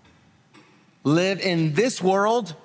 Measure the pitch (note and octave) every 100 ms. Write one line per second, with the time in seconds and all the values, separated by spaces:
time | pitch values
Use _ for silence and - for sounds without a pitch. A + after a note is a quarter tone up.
0 | _ _ _ _ _ - - _ _ _
1 | C3 D#3+ F#3+ F#3+ F#3+ E3+ D#3+ D3 B3 -
2 | F#3 F#3+ G#3 A#3+ F3+ D3+